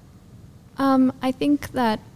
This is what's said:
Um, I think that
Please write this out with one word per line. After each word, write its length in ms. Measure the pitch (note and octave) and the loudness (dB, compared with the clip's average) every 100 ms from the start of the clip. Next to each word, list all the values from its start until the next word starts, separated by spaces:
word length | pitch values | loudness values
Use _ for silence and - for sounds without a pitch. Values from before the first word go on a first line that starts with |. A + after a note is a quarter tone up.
| - - - - - - - - | -20 -20 -20 -20 -20 -20 -16 -4
Um, 360 | C4+ C4 B3+ - | 2 2 2 0
I 100 | C4 | -6
think 400 | C4 C#4+ D4 - | -2 -2 -2 -2
that 280 | B3+ A3+ A3 - | -2 -2 -2 -8